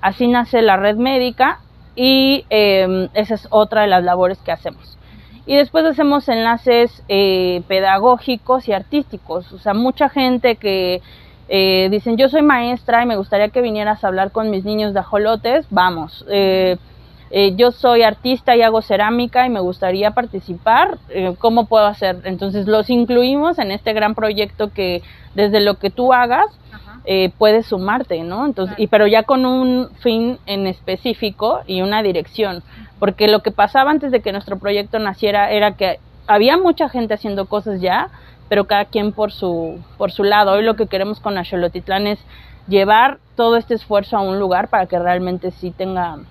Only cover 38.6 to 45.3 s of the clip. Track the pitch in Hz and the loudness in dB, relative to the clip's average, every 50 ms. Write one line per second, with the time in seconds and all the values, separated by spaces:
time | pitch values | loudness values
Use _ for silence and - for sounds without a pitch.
38.6 | 202 - 208 202 208 - - 214 208 208 208 - 214 208 202 - - 185 175 165 | 0 0 0 -2 -2 -2 -4 -4 -4 -4 -2 -2 -4 -4 -4 -6 -6 -4 -4 -4
39.6 | 165 160 156 165 170 - - - 202 196 190 - 208 202 208 208 208 196 190 202 | -6 -8 -10 -14 -18 -20 -10 -6 -6 -6 -4 -2 0 2 2 2 2 2 2 2
40.6 | 214 226 220 220 226 190 - 190 190 202 214 208 - 214 202 190 175 - - 180 | 2 0 0 0 -2 -4 -2 -4 -4 -4 -6 -8 -8 -6 -6 -6 -6 -6 -6 -4
41.6 | 175 170 175 180 175 - 190 190 202 208 208 202 - - - - - - - - | -4 -4 -4 -6 -8 -4 -4 -2 -2 -2 -4 -6 -10 -20 -20 -20 -20 -20 -20 -20
42.6 | - - 185 196 196 196 214 220 240 269 277 - _ _ _ - 233 233 233 233 | -10 0 2 2 4 4 4 4 4 4 0 -4 _ _ _ -2 0 2 2 2
43.6 | 226 - 240 220 - - 214 202 202 - - 214 196 190 190 196 202 190 180 180 | 0 -2 -6 -6 -4 -2 -2 -2 -2 0 -4 -2 -2 -2 -2 -4 -2 -2 0 -2
44.6 | 208 - - 214 185 180 - 175 170 175 180 180 185 180 | -2 0 -2 -2 -2 0 -2 -2 0 0 -2 -2 -2 -4